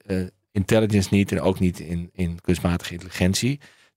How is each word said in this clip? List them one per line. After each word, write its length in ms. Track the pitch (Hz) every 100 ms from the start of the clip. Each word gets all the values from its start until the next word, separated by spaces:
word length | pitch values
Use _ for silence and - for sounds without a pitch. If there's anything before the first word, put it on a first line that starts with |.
| -
eh, 160 | 95 92 _ _
intelligence 560 | 104 92 113 110 104 95
niet 220 | 98 98
en 80 | 92
ook 180 | 73 95
niet 220 | 92 85
in, 300 | 78 85 87
in 280 | - 87 85
kunstmatige 520 | - 87 90 87 -
intelligentie. 680 | 87 90 - 90 95 120 143 - _ _